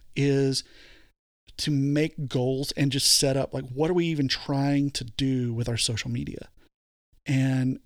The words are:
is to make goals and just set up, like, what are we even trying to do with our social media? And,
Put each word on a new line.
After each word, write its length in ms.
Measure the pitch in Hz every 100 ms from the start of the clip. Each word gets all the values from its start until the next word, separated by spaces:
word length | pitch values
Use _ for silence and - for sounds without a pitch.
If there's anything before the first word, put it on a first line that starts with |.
| - -
is 480 | 139 139 135 131 - - - - - _ _ _ - -
to 140 | 156
make 560 | 143 139 147 156 - 135
goals 440 | 131 127 135 143
and 180 | - 139
just 200 | 139 - -
set 180 | 139 135
up, 180 | -
like, 120 | 131 127
what 160 | 127 160
are 40 | 180
we 100 | 170
even 220 | 151 135
trying 640 | - - 139 139 143 143
to 120 | -
do 500 | 131 - 135 127 123
with 140 | 117 120
our 100 | 117
social 340 | - 110 123
media? 380 | 117 - - - - _ _ _ _ _ _ -
And, 540 | 135 135 131 127 131